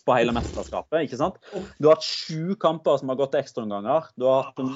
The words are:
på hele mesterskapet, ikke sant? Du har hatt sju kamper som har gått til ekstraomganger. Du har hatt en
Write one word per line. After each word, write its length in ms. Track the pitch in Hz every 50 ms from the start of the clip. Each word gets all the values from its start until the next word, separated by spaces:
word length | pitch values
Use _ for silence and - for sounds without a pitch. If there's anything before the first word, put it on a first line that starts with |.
| -
på 100 | - 127
hele 160 | 123 117 120
mesterskapet, 800 | 120 117 - - - 104 95 - - 92 87 - - 165 160 123
ikke 80 | 131 117
sant? 240 | 151 185 185 - _ - - 190 190 - - -
Du 80 | 143 147
har 80 | 156 -
hatt 80 | - -
sju 480 | - - - - 165 156 160 180 196
kamper 440 | - - 165 160 160 - 180 147 131
som 80 | - 131
har 80 | 131 131
gått 160 | 143 135 -
til 80 | 147
ekstraomganger. 720 | 127 - - - 117 107 101 101 101 110 139 160 160 - _
Du 140 | - 123 131
har 140 | 131 135 127
hatt 160 | - - -
en 120 | 131 131 135